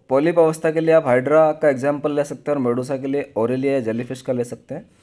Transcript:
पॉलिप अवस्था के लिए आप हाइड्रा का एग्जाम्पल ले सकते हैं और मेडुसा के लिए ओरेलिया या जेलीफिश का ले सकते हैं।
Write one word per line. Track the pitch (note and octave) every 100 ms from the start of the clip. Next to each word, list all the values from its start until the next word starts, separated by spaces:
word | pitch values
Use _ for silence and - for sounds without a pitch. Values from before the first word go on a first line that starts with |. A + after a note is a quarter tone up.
| -
पॉलिप | C3+ D#3 E3+
अवस्था | D#3+ D#3+ E3
के | D#3+
लिए | D#3+
आप | D#3+ C#3+
हाइड्रा | B2 C3 D#3 D#3
का | D#3 D#3
एग्जाम्पल | C3 C#3 D3 D3
ले | D3
सकते | C#3+ B2 -
हैं | D3
और |
मेडुसा | B2 A#2+ B2+ C3+
के | C3+
लिए | C#3+ - G#2
ओरेलिया | A2+ C3 C3+
या | C3+
जेलीफिश | A2+ A2+ A#2+ B2+
का | -
ले | B2
सकते | A#2 A#2 -
हैं। | D3 - _